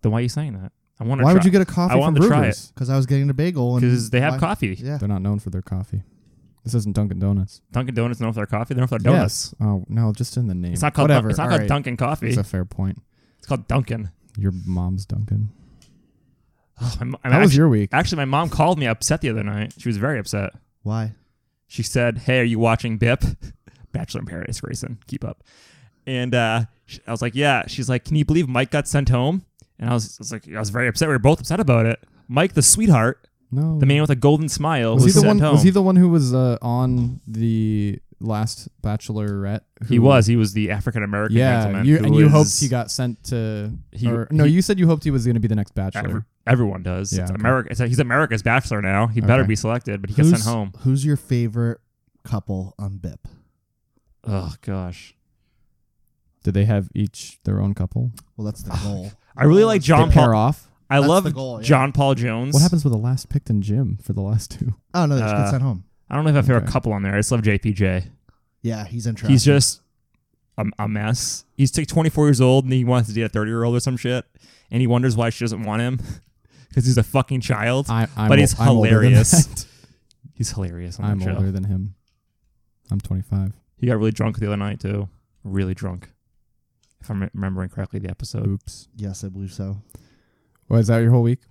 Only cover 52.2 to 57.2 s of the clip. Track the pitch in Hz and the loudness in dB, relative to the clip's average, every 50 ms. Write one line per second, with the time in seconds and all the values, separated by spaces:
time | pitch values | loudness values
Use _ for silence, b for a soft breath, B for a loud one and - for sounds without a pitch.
52.2 | _ - - - - - 101 95 95 92 - - 104 101 98 98 87 87 - - | _ -8 -8 -8 -6 -6 -8 -8 -8 -10 -12 -12 -10 -10 -10 -10 -12 -14 -14 -14
53.2 | _ - - - _ _ _ _ _ _ _ _ _ _ _ _ _ _ _ _ | _ -20 -20 -20 _ _ _ _ _ _ _ _ _ _ _ _ _ _ _ _
54.2 | _ - 104 98 90 82 73 - _ - 98 95 92 90 87 - - - _ _ | _ -6 -6 -6 -6 -8 -10 -12 _ -8 -8 -6 -6 -8 -12 -14 -18 -20 _ _
55.2 | _ _ _ _ _ _ _ _ _ _ _ _ _ _ _ _ _ _ _ _ | _ _ _ _ _ _ _ _ _ _ _ _ _ _ _ _ _ _ _ _
56.2 | _ _ _ _ _ 101 92 98 101 107 113 101 95 - - - 104 101 _ - | _ _ _ _ _ -2 0 2 2 2 2 0 -2 -4 -4 -4 -4 -4 _ -10